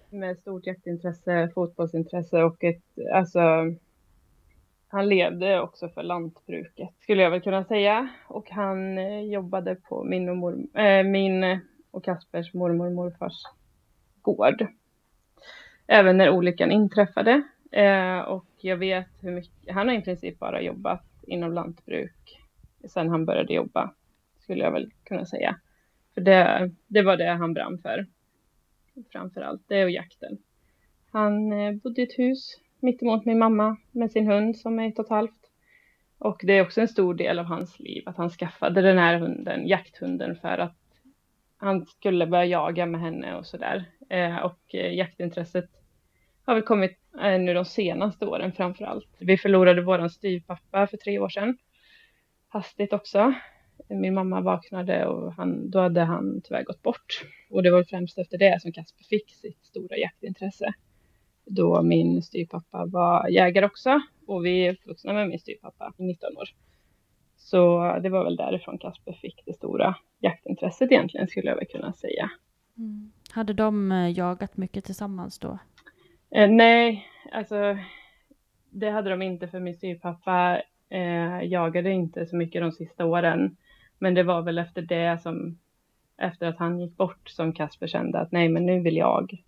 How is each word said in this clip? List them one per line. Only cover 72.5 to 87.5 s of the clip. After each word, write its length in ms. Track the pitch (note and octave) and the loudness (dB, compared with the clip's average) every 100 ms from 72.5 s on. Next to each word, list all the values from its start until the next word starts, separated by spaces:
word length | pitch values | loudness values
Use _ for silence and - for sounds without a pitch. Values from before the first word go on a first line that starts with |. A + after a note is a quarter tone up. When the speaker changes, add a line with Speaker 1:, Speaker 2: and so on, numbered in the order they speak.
| _ _ - | _ _ -14
Speaker 2:
Mm. 340 | A3 G#3 G#3+ _ - | -12 -12 -16 _ -12
Hade 220 | - G#3+ | -6 -4
de, 380 | G3+ G#3+ G#3 G3 | 0 0 2 0
eh, 180 | F#3 F3 | 2 0
jagat 460 | F3 F3+ F3+ G3 - | 0 -2 -4 -8 -8
mycket 280 | F#3+ G3 - | -8 -8 -12
tillsammans 540 | F#3+ G3+ F#3+ F3+ - | -10 -10 -10 -12 -12
då? 180 | - G3 - _ - _ _ _ _ - | -12 -12 -16 _ -20 _ _ _ _ 4
Speaker 1:
Eh, 140 | G#3 | 8
nej, 580 | A3+ A#3 A#3 A#3 G#3+ - - - | 10 8 8 4 0 -8 -20 -12
alltså 460 | A3+ G#3 G#3 G3+ G3 F3+ - _ _ _ _ _ _ _ | -10 -6 -2 -2 -2 -8 -20 _ _ _ _ _ _ _
det 200 | G3 G#3+ | -8 -4
hade 200 | G#3+ G3 | -2 -4
de 120 | F#3 | -4
inte, 260 | F#3+ F3 F3+ | -6 -8 -10
för 120 | F#3 | -10
min 160 | F3+ F3 | -10 -10
styvpappa, 840 | F#3 E3+ F3+ E3+ - F3+ F3+ F3 - _ _ | -10 -10 -10 -10 -2 0 2 0 -4 _ _
eh, 540 | F#3 F3 E3+ E3+ F3+ | -6 -4 -2 -2 -4
jagade 480 | F3 F3+ E3 E3+ F3+ | -4 -2 -2 -2 0
inte 340 | F#3+ E3 E3+ E3 | -2 -2 -6 -6
så 100 | F3 | -4
mycket 260 | E3 E3+ | -4 -4
de 100 | E3+ | -6
sista 340 | D#3+ E3 - E3+ | -6 -12 -4 -2
åren. 520 | E3+ E3+ E3 F#3 - _ _ _ _ | 2 2 2 -2 -4 _ _ _ _
Men 140 | F#3+ | 2
det 100 | F3+ | 2
var 180 | F3+ F3 | 2 0
väl 160 | E3 E3 | -2 -4
efter 240 | E3+ - | -6 -10
det 400 | E3+ E3+ E3+ E3+ | -4 -2 0 -2
som, 360 | E3+ E3 E3+ E3+ _ _ _ _ _ _ | -6 -8 -8 -12 _ _ _ _ _ _
efter 300 | F3+ E3 E3+ | -6 -4 -6
att 100 | E3 | -4
han 220 | E3+ F3 | -4 -4
gick 180 | F3 - | -6 -2
bort, 320 | F#3 - - | -4 -4 -14
som 240 | - E3 | -6 -4